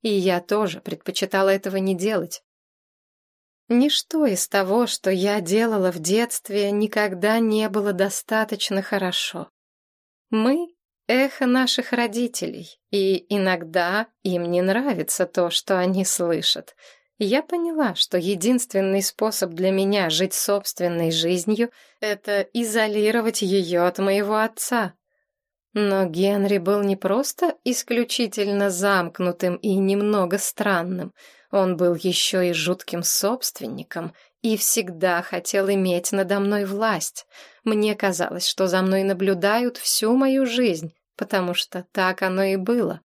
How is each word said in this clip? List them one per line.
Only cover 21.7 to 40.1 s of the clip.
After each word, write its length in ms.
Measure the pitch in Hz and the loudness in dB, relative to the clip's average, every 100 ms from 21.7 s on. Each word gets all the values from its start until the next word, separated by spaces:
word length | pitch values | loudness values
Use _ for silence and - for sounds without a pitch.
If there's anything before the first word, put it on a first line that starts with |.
| _ - _ | _ -20 _
это 420 | 214 202 - 202 190 | -4 -4 -2 -2 -2
изолировать 920 | 240 233 220 220 208 214 233 226 226 | -4 -2 0 0 2 2 2 0 -2
её 440 | 196 196 170 175 175 | 0 0 2 2 2
от 120 | 175 | 2
моего 380 | 196 196 202 214 | 0 2 0 0
отца. 580 | 220 220 - 240 196 - _ _ _ _ _ _ _ | 0 -2 -4 -2 -2 -6 _ _ _ _ _ _ _
Но 320 | 208 208 196 185 | -2 0 2 0
Генри 520 | 160 196 202 202 202 | 2 2 2 2 0
был 240 | 175 208 | 2 0
не 140 | 202 196 | 0 0
просто 580 | 190 208 285 - 349 - | 0 0 -2 -2 -2 -2
исключительно 1040 | - 247 - 233 240 - 233 202 202 202 202 | -4 -4 -2 -2 -2 -2 -2 -2 -2 2 0
замкнутым 880 | 180 202 196 175 - 180 175 180 175 | 0 2 2 0 -2 -4 0 -2 -2
и 180 | 220 190 | 0 2
немного 640 | 190 202 208 208 180 196 | 2 2 2 2 0 -2
странным. 720 | - - 214 185 175 180 180 _ - - _ | -4 -2 0 0 -2 -6 -8 _ -20 -20 _
Он 260 | 196 190 175 | 0 0 2
был 180 | 175 | 2
ещё 480 | 170 185 180 - 190 | 2 0 0 0 0
и 100 | 180 | 0
жутким 500 | 165 160 185 - 170 | 0 -2 -4 -4 -6
собственником 1120 | 170 - 196 254 - - 220 214 - - 165 - _ _ | -2 0 0 -2 -4 -8 -10 -10 -10 -10 -10 -12 _ _
и 140 | 233 214 | -2 0
всегда 680 | - - 185 165 185 175 | 2 0 -2 -2 0 0
хотел 460 | 175 180 175 202 196 | -2 -6 -2 0 2
иметь 420 | 196 185 175 175 | 2 2 0 0
надо 280 | 196 185 202 | -2 0 0
мной 240 | 196 208 | 0 0
власть. 600 | 196 202 226 185 - - - - - _ | -2 -2 -2 -2 -4 -10 -20 -20 -20 _
Мне 300 | - 214 214 | -2 2 2
казалось, 540 | 208 196 180 180 175 - | 2 -2 0 -4 -2 -4
что 180 | - 190 | 0 0
за 160 | 185 | 2
мной 200 | 190 190 | 2 2
наблюдают 760 | 190 185 190 190 196 220 247 240 | 0 0 0 2 2 2 0 -4
всю 400 | - - 220 | -2 0 2